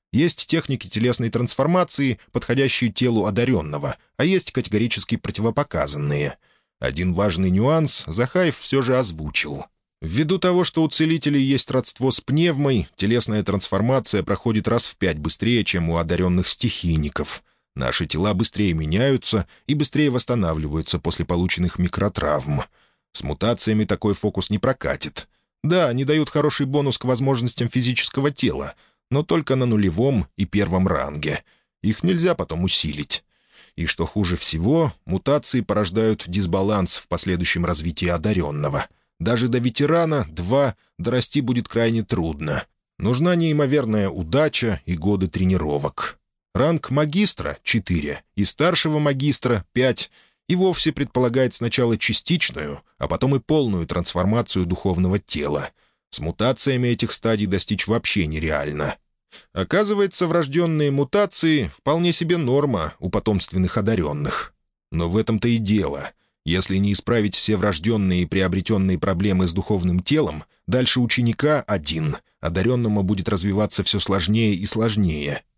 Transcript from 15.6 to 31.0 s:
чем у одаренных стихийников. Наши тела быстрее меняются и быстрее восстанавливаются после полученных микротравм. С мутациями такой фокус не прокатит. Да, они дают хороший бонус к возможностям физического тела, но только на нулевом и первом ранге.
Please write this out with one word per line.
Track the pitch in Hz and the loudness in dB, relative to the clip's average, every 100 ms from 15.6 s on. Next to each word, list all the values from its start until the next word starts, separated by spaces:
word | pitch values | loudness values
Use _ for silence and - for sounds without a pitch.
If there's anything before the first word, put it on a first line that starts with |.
чем | 98 90 82 | 0 0 0
у | 82 | 0
одаренных | 82 87 90 90 90 | 0 0 2 2 0
стихийников. | - 120 - 85 80 73 - - - - _ _ - | -2 -2 -2 0 0 0 -4 -6 -8 -14 _ _ -4
Наши | 64 - 80 | -2 -2 -2
тела | 76 101 | 0 0
быстрее | 92 117 - 101 | 0 0 0 0
меняются | 80 76 92 135 135 - 107 - _ - | 0 0 0 2 0 0 -2 -2 _ -4
и | 147 | -2
быстрее | 147 147 147 | 0 2 2
восстанавливаются | 123 - 120 85 78 76 78 78 87 | 2 0 0 0 0 -2 -4 -2 -2
после | 82 - | -2 -2
полученных | 82 87 90 - 87 - | 0 0 0 0 -2 0
микротравм. | 87 - 101 - 73 73 76 71 - _ _ _ _ | -2 0 -2 0 0 0 0 -4 -6 _ _ _ _
С | - | -6
мутациями | 69 78 107 113 110 107 104 | -6 -2 -2 0 0 0 0
такой | 98 104 98 | 0 0 0
фокус | 107 95 - | -2 -2 -2
не | 104 | 0
прокатит. | 131 - 65 - - - - _ _ _ | 0 -2 -4 -4 -6 -8 -12 _ _ _
Да, | 147 180 147 | 0 2 2
они | 120 | 0
дают | 139 156 143 | 2 2 2
хороший | 151 147 - 131 | 0 0 0 0
бонус | 143 143 - | 0 0 0
к | 123 | 0
возможностям | 120 135 127 120 - 117 | 0 0 0 -2 -2 -2
физического | 127 123 120 - - 143 | 0 0 0 -2 0 -2
тела, | 135 117 67 69 - _ _ _ | 0 -2 -2 -6 -12 _ _ _
но | 135 | -2
только | - 170 147 131 | 0 0 0 0
на | 123 | 2
нулевом | 107 98 82 135 117 - - | 2 2 2 2 2 -2 -4
и | 98 | -2
первом | 101 92 92 92 | 0 2 2 2
ранге. | 76 | 0